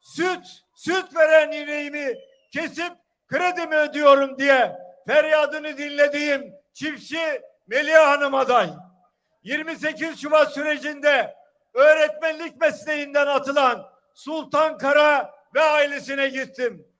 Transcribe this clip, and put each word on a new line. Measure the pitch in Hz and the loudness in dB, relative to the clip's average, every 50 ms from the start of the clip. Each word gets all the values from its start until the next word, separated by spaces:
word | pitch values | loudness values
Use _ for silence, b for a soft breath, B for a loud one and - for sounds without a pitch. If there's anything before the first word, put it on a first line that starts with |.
"Süt, | _ - - 277 330 370 359 - - - - - _ _ _ | _ -16 -8 -4 -4 -4 -4 -6 -10 -20 -20 -20 _ _ _
süt | _ - 285 349 381 359 359 - | _ -6 -4 -4 -4 -4 -6 0
veren | 330 311 311 311 311 302 302 | 2 2 6 6 4 4 4
ineğimi | 311 294 294 294 294 294 294 285 285 294 294 269 226 - - _ _ _ _ _ - | -4 -10 -8 -8 -8 -8 -8 -8 -8 -8 -6 -6 -8 -8 -12 _ _ _ _ _ -8
kesip | 269 339 302 - - 339 349 349 _ _ _ _ _ _ _ | -8 -8 -8 -8 -8 -10 -10 -10 _ _ _ _ _ _ _
kredimi | 254 285 359 359 359 359 339 320 311 | -4 -2 -2 -2 -2 -2 -6 -2 0
ödüyorum." | 302 302 285 247 285 302 285 277 277 277 269 262 254 | -2 -2 -2 -2 2 6 6 6 6 4 -2 -4 -4
diye | 269 285 277 262 240 185 - - - - - _ _ - | 2 2 4 4 4 0 -2 -10 -18 -20 -20 _ _ 0
feryadını | 254 302 302 311 311 302 302 285 302 311 294 302 294 269 | 2 2 4 4 2 2 2 0 -4 -8 -10 -10 -10 -10
dinlediğim | 294 294 285 285 294 285 285 294 294 294 285 269 240 208 - - _ _ _ | -10 -10 0 0 0 0 2 -2 -2 -2 -2 -4 -4 -12 -20 -20 _ _ _
çiftçi | - 254 311 302 240 - - 269 330 330 311 294 233 - - _ _ _ _ | -10 -10 -10 -10 -10 -14 -10 -8 -6 -4 -4 -6 -8 -10 -16 _ _ _ _
Meliha | 214 269 294 294 320 320 311 285 | -4 -4 0 4 6 6 6 6
Hanım | 285 285 285 277 269 | 4 2 0 -2 0
aday. | 269 262 226 247 240 202 170 - - - - _ _ _ _ _ _ _ _ _ _ _ | -2 0 2 2 0 0 0 -6 -14 -20 -20 _ _ _ _ _ _ _ _ _ _ _
Yirmi | 185 262 302 311 320 320 | -8 -8 -6 -6 -8 -10
sekiz | 214 175 311 302 311 311 330 311 - | -6 -6 -6 -6 -4 -8 -8 -8 -10
Şubat | - 302 302 311 294 294 294 | -6 0 4 4 4 2 0
sürecinde | 269 285 302 302 277 254 294 302 285 277 294 285 262 208 - - - - _ _ _ _ _ _ | -6 -4 -4 -4 -4 -6 -10 -10 -2 0 2 2 2 0 -2 -6 -16 -20 _ _ _ _ _ _
öğretmenlik | 233 269 302 311 311 302 302 311 311 320 320 311 311 339 330 - 240 | 4 6 6 6 6 4 0 -2 -4 -4 -4 -4 -4 -8 -12 -6 -2
mesleğinden | 320 302 302 - - 311 302 294 285 277 277 285 285 285 | -2 -2 -2 -2 -6 -6 -6 -6 -6 -4 -2 -2 0 0
atılan | 285 269 269 262 277 294 277 254 240 - - - _ _ _ _ _ | 0 -2 -2 -2 0 2 2 2 0 -2 -8 -18 _ _ _ _ _
Sultan | _ - 269 311 320 277 - - 294 311 320 311 - | _ -12 -10 -8 -8 -8 -4 0 0 0 0 -2 -4
Kara | - 269 285 294 302 302 294 277 220 - - _ _ _ _ | -2 2 4 4 4 4 4 2 0 -4 -12 _ _ _ _
ve | 262 | 0
ailesine | 320 311 302 302 285 294 285 277 180 - 277 277 277 269 | 2 2 4 2 2 0 -2 -8 -8 -8 -4 -4 -4 -4
gittim. | 262 262 269 196 - - 254 240 202 165 139 _ _ | -4 -6 -10 -10 -8 -6 -6 -6 -6 -8 -20 _ _